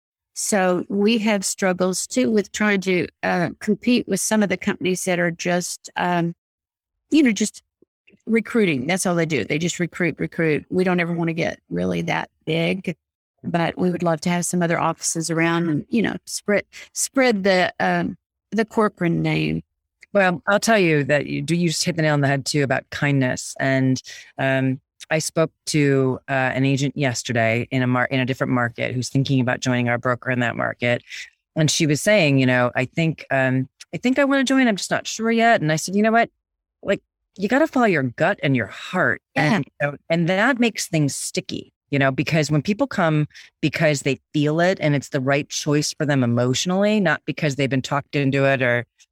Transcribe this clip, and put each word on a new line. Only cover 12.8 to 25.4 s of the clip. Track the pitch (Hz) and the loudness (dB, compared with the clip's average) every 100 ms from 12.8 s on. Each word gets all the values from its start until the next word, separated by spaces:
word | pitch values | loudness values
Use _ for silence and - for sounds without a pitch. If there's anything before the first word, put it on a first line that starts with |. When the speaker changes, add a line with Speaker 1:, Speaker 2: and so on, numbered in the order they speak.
| 185 165 _ _ _ _ | -6 -10 _ _ _ _
Speaker 1:
but | - 170 165 - | -6 -2 -2 -2
we | 180 | -2
would | 170 | 0
love | 170 160 | -2 -2
to | 180 | -2
have | 175 170 | -2 -2
some | 180 | -2
other | 170 160 | 0 0
offices | 156 160 - 170 160 | -2 -2 -6 -4 -4
around | 165 165 170 170 | 0 0 0 0
and, | 147 - | -2 -2
you | 240 | -2
know, | 85 - - | -2 -4 -10
spread, | - - 202 - - - | -8 -2 -2 -2 -12 -14
spread | - - 269 254 214 | -8 -4 0 2 2
the, | 190 185 180 - | 2 2 2 0
um, | 180 175 175 196 _ _ _ | -2 0 -2 -8 _ _ _
the | 208 220 | -4 -2
Corcoran | - 214 - 170 165 | 0 0 0 -2 0
name. | 156 156 156 160 - _ _ _ - | 0 0 -2 -4 -8 _ _ _ -4
Speaker 2:
Well, | 202 185 175 - | 2 2 0 0
I'll | 202 | 0
tell | 214 220 | 4 4
you | 175 151 139 | 4 2 2
that | 147 135 | 0 0
you | 143 | -4
do, | 143 170 | -2 0
you | 175 | 0
just | 156 | 0
hit | - 175 | -2 0
the | |
nail | 156 | 2
on | 147 | 2
the | 139 | 2
head | 143 - | 0 -2
too | 151 | 0
about | 135 131 - | 0 -2 -4
kindness. | - 143 139 127 - - - | -4 0 2 2 -2 -8 -4
And, | 135 135 131 131 - - - - | 0 2 2 0 -4 -20 -16 -4
um, | 135 135 131 131 _ - - | -2 0 0 -2 _ -16 -4
I | 160 | -4
spoke | - - | -2 -2